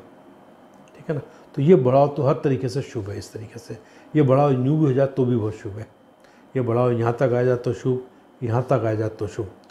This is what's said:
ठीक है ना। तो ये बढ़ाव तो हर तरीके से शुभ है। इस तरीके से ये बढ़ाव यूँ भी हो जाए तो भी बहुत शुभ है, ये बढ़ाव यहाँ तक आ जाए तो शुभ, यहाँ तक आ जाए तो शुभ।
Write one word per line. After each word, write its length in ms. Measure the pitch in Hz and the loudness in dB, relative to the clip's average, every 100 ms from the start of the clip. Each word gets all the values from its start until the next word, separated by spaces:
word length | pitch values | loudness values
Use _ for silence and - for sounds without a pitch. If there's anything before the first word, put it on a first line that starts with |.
| - - - - - - - - - - | -16 -20 -20 -20 -20 -20 -20 -20 -20 -14
ठीक 140 | - | -8
है 60 | 147 | -8
ना। 60 | - - - - | -10 -16 -12 0
तो 60 | |
ये 140 | 143 180 | 6 6
बढ़ाव 320 | 127 131 143 | 6 4 4
तो 160 | 143 | 2
हर 100 | 127 | -2
तरीके 360 | 156 151 131 131 | 0 0 -2 -2
से 120 | 135 | -6
शुभ 280 | - 123 101 | -8 -8 -10
है। 80 | 98 | -10
इस 140 | - | -12
तरीके 260 | 110 107 117 | -14 -16 -16
से 180 | - - - - - | -16 -18 -18 -20 -4
ये 80 | 151 | 0
बढ़ाव 300 | 135 135 147 | 4 4 4
यूँ 260 | 131 127 156 | 2 0 2
भी 80 | 156 | 2
हो 60 | |
जाए 140 | 127 135 | 2 0
तो 180 | - 127 | 0 0
भी 100 | 120 | 0
बहुत 180 | 104 | -2
शुभ 240 | - 107 104 | -6 -12 -12
है, 100 | 104 - - _ - - - 135 | -14 -18 -20 _ -20 -20 -8 -4
ये 60 | |
बढ़ाव 300 | 113 117 123 | 0 2 2
यहाँ 220 | 117 117 | 0 0
तक 200 | 113 135 | 0 0
आ 80 | 123 | 2
जाए 120 | 123 123 | 2 0
तो 160 | 131 | -2
शुभ, 280 | 113 131 127 - - - - | -4 -2 -4 -6 -18 -20 -10
यहाँ 200 | 117 117 | -4 -2
तक 220 | 127 131 113 | 0 0 0
आ 80 | |
जाए 160 | 107 110 | -2 -4
तो 180 | - 101 | -6 -8
शुभ। 220 | - 98 - - | -8 -10 -12 -20